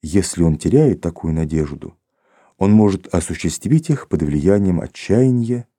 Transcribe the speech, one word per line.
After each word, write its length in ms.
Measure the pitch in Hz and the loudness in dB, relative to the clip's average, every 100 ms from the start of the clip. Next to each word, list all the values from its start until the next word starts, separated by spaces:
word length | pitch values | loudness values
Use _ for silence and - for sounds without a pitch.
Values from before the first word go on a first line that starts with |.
Если 400 | 78 90 90 - | 0 -2 -2 0
он 140 | 85 76 | 0 0
теряет 440 | - 127 151 80 | 2 2 2 0
такую 340 | 85 80 82 | -6 -6 -4
надежду, 640 | 80 80 80 76 71 - _ _ _ _ _ _ _ | -2 -2 -2 -4 -6 -14 _ _ _ _ _ _ _
он 160 | 98 | 4
может 400 | 107 107 95 - | 4 4 0 -2
осуществить 760 | 90 80 80 87 80 - 156 156 | -4 -4 -6 -6 -6 0 0 0
их 180 | 143 - | -4 -2
под 140 | 78 | -4
влиянием 580 | 76 73 78 101 98 87 | -2 0 2 2 2 0
отчаяния 880 | - - - 101 131 123 117 120 120 | -4 -12 -2 2 2 2 -2 -4 -8